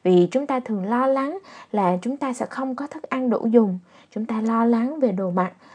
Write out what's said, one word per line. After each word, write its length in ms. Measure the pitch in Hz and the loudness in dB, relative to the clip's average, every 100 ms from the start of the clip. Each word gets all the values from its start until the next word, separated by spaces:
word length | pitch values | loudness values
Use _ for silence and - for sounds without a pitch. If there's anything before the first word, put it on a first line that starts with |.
vì 240 | 185 180 175 | 4 6 4
chúng 160 | 254 285 | 2 -2
ta 120 | 262 | -4
thường 260 | 247 208 190 | -4 -6 -2
lo 220 | 240 269 | 0 2
lắng 320 | 269 277 370 - - - | 0 -2 -6 -12 -20 -6
là 260 | 208 185 180 | 0 2 0
chúng 160 | 233 277 | -2 -4
ta 160 | 269 | -6
sẽ 120 | 247 - | -6 -8
không 300 | - 269 254 | -6 -6 -6
có 120 | 285 | -10
thức 160 | 311 | -12
ăn 260 | - 262 254 | -8 -4 0
đủ 180 | 220 226 | 0 4
dùng. 320 | 233 208 180 - - _ | 4 4 0 -8 -20 _
Chúng 140 | - 220 | -8 -6
ta 160 | 220 | -4
lo 240 | 220 226 233 | -2 2 2
lắng 340 | 233 240 311 | 2 0 0
về 120 | 254 | 0
đồ 180 | 185 190 | 0 -2
mặc, 240 | 180 180 - - | 0 -2 -6 -20